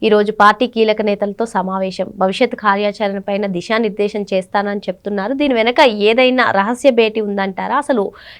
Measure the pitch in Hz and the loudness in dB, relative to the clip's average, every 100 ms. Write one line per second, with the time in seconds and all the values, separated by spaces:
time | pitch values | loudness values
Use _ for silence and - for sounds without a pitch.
0 | 220 208 208 208 208 208 233 226 214 214 | 2 2 2 4 4 4 -2 0 0 0
1 | 208 202 202 196 226 196 185 190 190 185 | -2 -2 -4 -4 -4 -4 -4 -4 -6 -6
2 | 196 196 190 196 240 247 208 196 208 202 | -8 -2 -2 0 -2 0 0 0 -2 -2
3 | 202 196 196 202 202 175 - 226 220 208 | -4 -4 -4 -4 -2 -4 -2 -2 -2 -2
4 | 202 208 196 190 185 208 202 202 190 180 | -2 -2 -2 -4 -2 -4 -2 -6 -8 -8
5 | 202 202 202 277 285 233 226 240 269 208 | -6 -6 -4 -2 0 2 2 4 4 4
6 | 208 233 254 254 233 196 196 247 277 233 | 2 4 2 2 2 0 0 2 2 4
7 | 220 220 208 202 196 190 190 254 285 240 | 0 0 -4 -2 -4 -4 -4 -4 0 -2
8 | 196 - - | -2 -8 -20